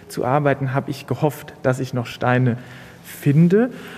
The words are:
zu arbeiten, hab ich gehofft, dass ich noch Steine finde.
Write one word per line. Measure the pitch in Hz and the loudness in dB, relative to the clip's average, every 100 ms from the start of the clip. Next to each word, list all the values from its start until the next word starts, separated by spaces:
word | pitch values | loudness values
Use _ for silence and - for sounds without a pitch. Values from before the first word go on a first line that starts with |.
| - | -12
zu | - | -4
arbeiten, | 120 143 143 139 135 | 0 2 2 0 0
hab | 135 135 | -2 -4
ich | 143 - | -6 -6
gehofft, | 123 156 - - - | -2 -2 -2 -10 -4
dass | 131 131 | -2 -2
ich | 131 | -2
noch | 127 117 | -6 -6
Steine | - 123 123 127 120 - - - - - | -4 0 4 2 0 -6 -20 -20 -20 -20
finde. | - 147 143 170 202 247 - - | -4 2 6 6 6 2 -2 -16